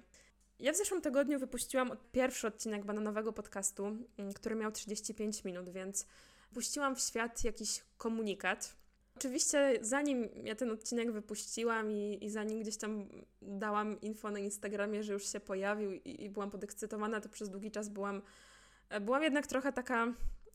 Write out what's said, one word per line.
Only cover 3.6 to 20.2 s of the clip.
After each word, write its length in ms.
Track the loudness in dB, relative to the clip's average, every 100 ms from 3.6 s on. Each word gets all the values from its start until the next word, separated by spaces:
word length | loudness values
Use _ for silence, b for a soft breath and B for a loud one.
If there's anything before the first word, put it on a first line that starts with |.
| -2 -2 -4
mm, 480 | -4 -8 -6 -6
który 220 | -4 -4 0
miał 160 | -2
trzydzieści 420 | -4 -6 -6 -6
pięć 300 | -2 -2 -2
minut, 260 | -4 -6 -8
więc 360 | -6 -4 -4 -6 B B B B
puściłam 420 | -6 -4 0 2 2
w 40 |
świat 440 | 0 0 -2 2
jakiś 400 | 0 2 -4 -4 -6 _
komunikat. 800 | -2 0 0 2 0 0 -4 -12 -20 _ _ -4
Oczywiście 640 | -2 2 4 6 8 6
zanim 480 | 4 4 4 4 0 -4
ja 120 | -4 0
ten 160 | 0
odcinek 400 | 0 -2 0 0
wypuściłam 800 | -2 -4 -6 -4 0 2 2 2
i, 340 | 0 0 -2 -2
i 40 |
zanim 300 | -2 -2 -2
gdzieś 180 | -2 -2
tam 320 | -2 -2 -6 -12 -18 _
dałam 600 | -10 -4 2 2 2 -2
info 300 | -4 -4 -4
na 80 | -2
Instagramie, 640 | -2 -4 -2 0 0 0
że 100 | -2
już 180 | -2 -2
się 80 | -6
pojawił 520 | -4 0 0 0 -2
i, 320 | -4 -8 -8
i 60 | -6
byłam 200 | -4 -4
podekscytowana, 720 | -6 -8 -8 -6 -2 0 0
to 80 | -4
przez 200 | -8 -6
długi 220 | -6 -4
czas 180 | -4 -4
byłam, 320 | -2 -2 -2 B B B B B B _
e, 120 | -2
byłam 220 | 4 6
jednak 240 | 6 4 2
trochę 260 | 2 2
taka, 400 | 0 2 2 2 2